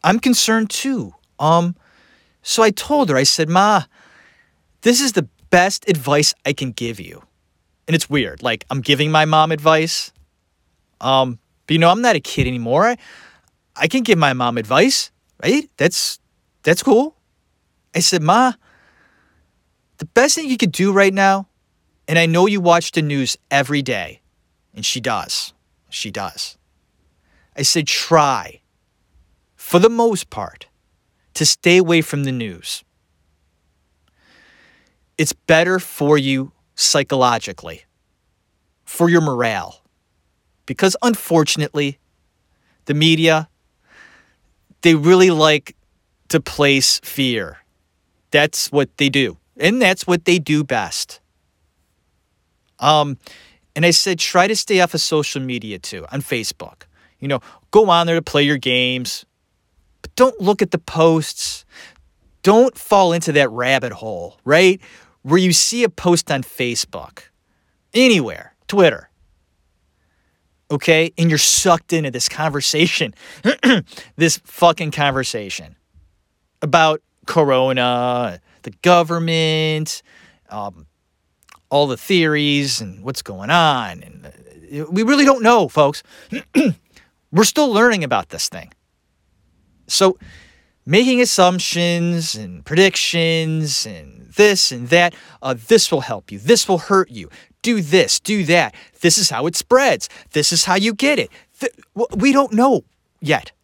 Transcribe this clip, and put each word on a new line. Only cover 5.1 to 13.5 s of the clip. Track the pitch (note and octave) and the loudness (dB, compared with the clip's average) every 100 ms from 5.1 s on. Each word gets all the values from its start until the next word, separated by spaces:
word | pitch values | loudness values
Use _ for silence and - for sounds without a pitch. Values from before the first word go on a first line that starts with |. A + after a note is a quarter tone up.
the | G3 C3+ _ _ | -2 -6 _ _
best | F3+ F#3 - - | 2 2 -2 -4
advice | E3 C3+ D3 D3+ - C#3 | -4 0 0 0 -4 -8
I | |
can | C3+ C3 | -6 -8
give | A2 A#2 G#2 | -8 -10 -10
you." | F2 E2 _ _ _ _ _ _ - | -16 -20 _ _ _ _ _ _ -4
And | D#3+ | -4
it's | - | 0
weird. | C#3+ G#2 D2 | -2 -4 -4
Like, | B2 A2 - | -6 -6 -6
I'm | C3+ | -8
giving | B2 C#3 D3+ | -2 0 2
my | D#3 D#3 | 2 2
mom | D#3 D#3 | 2 2
advice. | D#3 D3+ D#3+ E3 - - _ _ _ _ _ _ _ _ _ | 2 2 2 0 -6 -10 _ _ _ _ _ _ _ _ _
Um, | B2 C3+ C3 A#2 _ _ - | 0 2 0 -6 _ _ -4
but, | |
you | D#3+ | 2
know, | E3+ | 4
I'm | G3 | 4
not | A#3+ F3 | 2 0
a | |
kid | - - B2+ | -4 -4 -4
anymore. | B2 A#2 C#3+ A3 | -4 -2 0 0
I, | A#3+ - - - _ _ | -2 -10 -20 -20 _ _